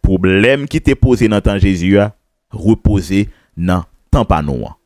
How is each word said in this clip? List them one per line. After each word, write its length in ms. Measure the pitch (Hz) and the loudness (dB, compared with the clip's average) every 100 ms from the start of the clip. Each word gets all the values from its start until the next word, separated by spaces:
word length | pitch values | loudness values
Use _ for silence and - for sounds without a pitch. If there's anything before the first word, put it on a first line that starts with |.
problème 640 | - 95 92 95 113 139 139 | 0 0 2 2 2 0 -2
qui 140 | 160 | -4
t'est 120 | - | -2
posé 340 | 135 127 120 110 | 0 2 2 2
dans 80 | 104 | 0
le 60 | |
temps 160 | 110 98 | -2 0
Jésus 400 | 101 92 90 101 | 0 0 2 2
a 160 | 104 - _ _ _ | 0 -6 _ _ _
reposé 800 | 110 98 113 - 101 80 98 104 - _ - | -4 0 0 0 -2 0 -2 -2 -8 _ -6
dans 280 | 87 90 82 _ _ | -2 -2 -4 _ _
temps 160 | 143 110 | -2 0
pas 160 | 82 | -2
nous. 240 | 73 65 53 - | -2 -6 -8 -16